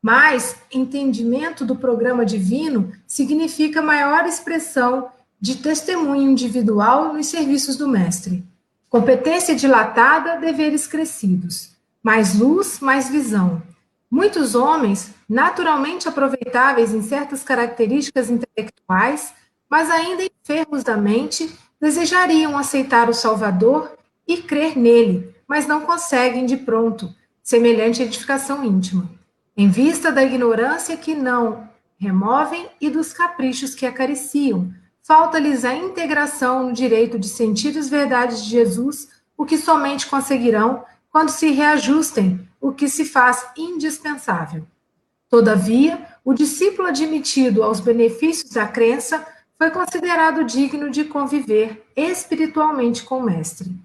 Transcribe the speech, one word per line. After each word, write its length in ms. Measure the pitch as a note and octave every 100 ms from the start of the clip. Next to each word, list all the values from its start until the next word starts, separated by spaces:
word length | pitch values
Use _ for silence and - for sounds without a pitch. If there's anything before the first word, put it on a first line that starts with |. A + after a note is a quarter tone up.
Mas 600 | G#3+ B3 D4+ C4 - - _
entendimento 920 | C4+ B3+ C#4 C#4 G#3+ A#3 B3 D#4+ E4
do 120 | A#3 B3+
programa 500 | C4 A3+ A#3+ B3 A3
divino 640 | G#3+ F#3 B3 D#4 B3+ F#3 - _
significa 760 | - C#4 D4+ D#4+ - D#4 D#4
maior 460 | D#4 D4 C#4+ D#4 F4
expressão 840 | E4 - E4 D#4+ - B3 C4 B3+ - _ _
de 160 | G3+ C4
testemunho 720 | D4 D4+ - F4+ D4+ C#4 C#4
individual 800 | C4 A#3+ B3 A3 G#3 G#3 C4 D#4
nos 140 | D4+ D4
serviços 500 | E4+ C#4+ C#4 C4+ C4+
do 120 | D4
mestre. 560 | A3+ E3+ - - F3+ - _ _ _ _
Competência 680 | A#3 A#3+ B3+ D4+ E4+ F4
dilatada, 880 | C#4 C4+ B3 G#3+ A3 B3 D#4 D#4+ E4
deveres 460 | D#4+ C#4+ D4+ D4 -
crescidos. 880 | D4+ D#4 - G3+ F3+ F3+ - - _ _ _
Mais 340 | A3 A3 G3+ G3
luz, 440 | B3 E4+ G4 -
mais 280 | C4+ C4+ B3+
visão. 540 | D4 B3 G#3 F3+ E3 - _ _ _ _
Muitos 460 | C4 G4+ F#4+ C4+ A3+
homens, 580 | C4 D#4+ A#3+ G3 - - _
naturalmente 800 | A3 D#4+ F#4 E4+ D4 C#4 F4+ E4+
aproveitáveis 840 | C#4+ C#4 C4+ A#3+ B3 C4 B3+ A3+
em 80 | A3
certas 420 | G#3+ C#4 C#4+ C4+
características 840 | - B3+ A#3 A#3 A3 C4+ C#4 - A3+
intelectuais, 1040 | A#3+ A#3 - G3+ _ _ F#3 A3+ D4+ - - _ _ _
mas 180 | D4+ D#4+
ainda 360 | E4 E4+ F4+
enfermos 600 | F#4+ _ _ D4+ D#4 D4
da 120 | B3 A3
mente, 600 | G3+ A3 D4 - D#4+ - _ _
desejariam 760 | D4+ D4+ E4+ F4+ F4+ D#4+ D#4 C#4+
aceitar 500 | C#4 C#4 C4+ A#3+ A#3
o 60 |
Salvador 840 | A#3 A#3 G#3+ G#3+ F3+ A3 C#4+ D4+ - _ _ -
e 100 | E4+
crer 400 | - D4 D#4+ C#4+
nele, 560 | A#3 A#3 A3+ F3+ - - _
mas 180 | C#4+ D4
não 140 | D4+
conseguem 640 | D4+ E4+ - C4 B3+ B3
de 120 | B3+ C4
pronto, 580 | - A3+ A3+ G#3+ F3+ - _ _
semelhante 600 | - A#3 A#3 A3+ A3 A#3
edificação 640 | B3 - - C#4 C4+ C#4
íntima, 460 | B3+ F#3+ F#3 F#3 F3+ - _ _ _ -
em 120 | G3+
vista 440 | F3+ C#4 E4 E4
da 100 | C#4
ignorância 760 | C4+ B3+ A#3+ A3 B3 E4 - D#4+
que 180 | -
não 540 | D4+ C4 B3 A#3 G#3+ - _ _ _
removem 680 | G3+ F#3 G3 C4 D4+ E4+ F4 _
e 100 | D4
dos 220 | D#4 D#4
caprichos 640 | - F4 F4 C4 B3+ C4+
que 120 | - B3+
acariciam. 840 | A#3+ C4 C#4+ - D4 C#4 F#3+ F3+ - _ _
Falta-lhes 600 | _ D#4 E4 D#4+ D4 C4
a 100 | B3
integração 920 | C4+ F#4 F#4 D#4+ D4+ D4 - B3+ C4 B3+
no 40 |
direito 460 | A#3 B3 A3 A#3 A#3
de 100 | G3
sentir 480 | - A3+ G#3+ D4 D4
as 120 | C#4
verdades 560 | C#4+ C#4 B3+ B3 A3+
de 60 | G#3
Jesus, 580 | A#3+ A3 F#3 C4 D4 - _ _ _
o 80 |
que 140 | D4 D#4
somente 480 | E4 D#4+ C#4 C#4 -
conseguirão 760 | C#4 C4+ C4+ A#3+ A3 A3 C4 - _ _
quando 200 | D#4 D#4
se 200 | - D#4+
reajustem, 960 | C4+ D4 D4+ G#3+ D4 D4+ - F#3+ F3+ - _
o 120 | C#4
que 160 | C4 C#4+
se 160 | C#4+
faz 460 | D#4 C4+ B3 B3 - -
indispensável. 1080 | E4 F4 D4+ - D#4 D4 - F3+ D#3 D#3+ D#3+ _ _ _ _ _ _
Todavia, 800 | A#3 A3 G#3+ F#3 A#3 D4+ E4+ - -
o 80 | -
discípulo 560 | C4 D4 - F#4+ G4 F4+
admitido 720 | C4+ D#4 D#4 - - B3+ G#3
aos 180 | G#3+ G#3+
benefícios 720 | A#3+ A#3 A#3 A#3 D#4+ D#4+ -
da 140 | A#3 G#3
crença 580 | A#3+ A#3 C4+ - D#4 D#4 - _ _
foi 120 | D#4+
considerado 720 | E4 F4+ F4 F4 E4+ D#4+ D4
digno 440 | C4 A#3+ C#4 D4 D4
de 160 | C4
conviver 800 | D4+ D4 C4+ C#4+ B3 G#3+ A3 G#3+ _ -
espiritualmente 1080 | D#4+ F4+ - D#4+ D#4 D#4 D#4 D4 A#3+ A#3
com 160 | - C4
o 40 |
mestre. 540 | A#3+ E3 D#3+ - F3+ F#3